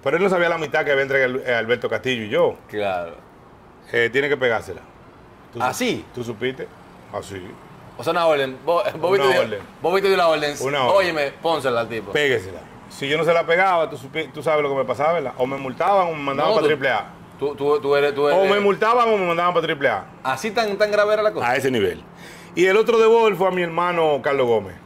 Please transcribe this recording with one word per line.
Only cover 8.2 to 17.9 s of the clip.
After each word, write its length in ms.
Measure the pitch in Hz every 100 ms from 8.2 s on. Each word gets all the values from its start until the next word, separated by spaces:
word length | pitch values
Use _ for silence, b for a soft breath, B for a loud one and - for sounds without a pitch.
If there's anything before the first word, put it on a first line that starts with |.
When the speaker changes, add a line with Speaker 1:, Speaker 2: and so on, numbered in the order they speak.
| 170
Speaker 2:
orden. 320 | 147 135 131
Vos, 200 | 131 175 170 170
vos 100 | 160
Speaker 1:
Una 120 | 196
Speaker 2:
viste, 140 | 185 180
Speaker 1:
orden. 200 | 117 104 92 -
Speaker 2:
vos 140 | 156
viste 160 | 190 196
de 60 | 190
la 120 | 170
orden. 260 | 156 147 143
Speaker 1:
Una 220 | 131 143
orden. 120 | - 196
Speaker 2:
Óyeme, 360 | 180 160 139 -
pónsela 380 | 165 156 131 117
al 80 | 113
tipo. 240 | 113 98
Speaker 1:
Péguesela. 480 | 147 143 120 95 87 - - -
Si 180 | - 139
yo 80 | 156
no 60 |
se 80 | 160
la 120 | 170 160
pegaba, 420 | 175 190 175 151
tú 60 | 139
supi-, 340 | 131 151 143
tú 100 | 151
sabes 200 | 147 151
lo 60 | 143
que 40 | 135
me 80 |
pasaba, 300 | 123 117 151
¿verdad? 180 | 170 131 -
O 80 | 127
me 100 | 139
multaban 520 | 135 120 175 202 175
o 40 |
me 100 | 156
mandaban 280 | 139 139 156
Speaker 2:
No, 40 | 160
Speaker 1:
pa' 60 |
Speaker 2:
tú, 40 | 147
Speaker 1:
triple 200 | 151 135
A. 160 | 113 98 - - -
Speaker 2:
tú, 160 | 139
tú, 260 | 143 143 147
tú 160 | 139